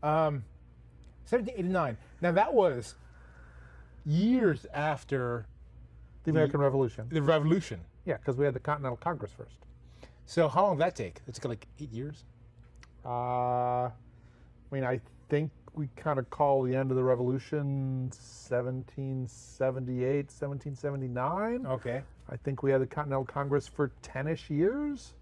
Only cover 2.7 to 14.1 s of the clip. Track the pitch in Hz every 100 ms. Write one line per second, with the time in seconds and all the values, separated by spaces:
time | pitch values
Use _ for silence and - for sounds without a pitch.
2.7 | 123 113 - - - - - - - -
3.7 | - - - - 156 214 254 214 143 -
4.7 | 143 151 143 - 139 123 120 110 - -
5.7 | - - - - - - 156 147 147 139
6.7 | 135 127 113 113 160 143 156 151 185 -
7.7 | 98 85 - - 147 - 127 143 127 -
8.7 | 147 135 120 170 151 104 - - - -
9.7 | - - - - - - - 160 135 202
10.7 | 151 170 - 98 - - 120 123 113 -
11.7 | - 147 113 139 151 - - - - -
12.7 | - - - 123 123 123 123 123 123 123
13.7 | 123 123 117 -